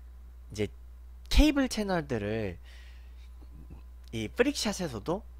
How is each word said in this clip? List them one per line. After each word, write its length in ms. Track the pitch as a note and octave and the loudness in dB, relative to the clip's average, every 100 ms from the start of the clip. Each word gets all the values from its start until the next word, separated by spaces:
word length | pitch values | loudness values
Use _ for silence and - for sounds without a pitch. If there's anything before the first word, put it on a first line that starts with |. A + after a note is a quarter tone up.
| - - - - - | -16 -16 -16 -16 -10
이제 160 | G#2+ G2+ - - - - - - | -2 -2 -4 -16 -16 -16 -16 6
케이블 400 | - D4+ C#4 C4 | 10 10 8 2
채널들을 880 | G#3+ G3+ F3 C#3+ A2+ G2+ A2+ G2+ F2 - - - - - - - - - - - - - - - | 0 2 0 2 0 0 0 -2 -4 -12 -16 -16 -16 -16 -16 -16 -14 -14 -14 -14 -14 -14 -16 -8
이 140 | A2+ G#2+ | -4 -4
프릭샷에서도 920 | - C4+ - G#3+ F#3+ E3 G#2+ D3+ F#3+ - | 4 4 4 -2 0 -2 -2 -2 -2 -2